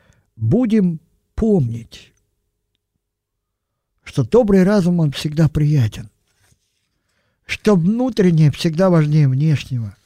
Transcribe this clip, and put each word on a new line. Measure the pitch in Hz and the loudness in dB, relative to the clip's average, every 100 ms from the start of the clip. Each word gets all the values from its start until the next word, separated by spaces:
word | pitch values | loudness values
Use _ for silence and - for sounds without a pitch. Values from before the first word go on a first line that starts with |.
| _ _ _ - | _ _ _ -8
Будем | 110 190 254 220 180 160 - _ _ - | -2 -2 0 0 0 -4 -12 _ _ -6
помнить, | 220 202 123 117 113 - - _ _ _ _ _ _ _ _ _ _ _ _ _ _ _ _ _ _ _ | -2 0 -2 -6 -16 -20 -20 _ _ _ _ _ _ _ _ _ _ _ _ _ _ _ _ _ _ _
что | - - | -8 -6
добрый | 120 226 220 196 | 0 2 4 2
разум, | 185 208 175 175 | 4 2 0 0
он | 156 | -2
всегда | 135 156 151 156 | -4 -6 0 0
приятен, | 156 147 151 110 - 104 _ _ _ _ _ _ _ _ _ _ _ _ _ - | 0 0 0 -2 -4 -16 _ _ _ _ _ _ _ _ _ _ _ _ _ -16
что | - - 196 | -4 0 2
внутреннее | 165 226 262 226 185 160 156 | 2 0 -2 0 2 4 2
всегда | - 175 156 190 | 0 -4 0 2
важнее | 170 151 151 139 | 2 2 2 2
внешнего, | 131 156 143 - 127 107 92 | 2 0 -2 -4 -8 -8 -14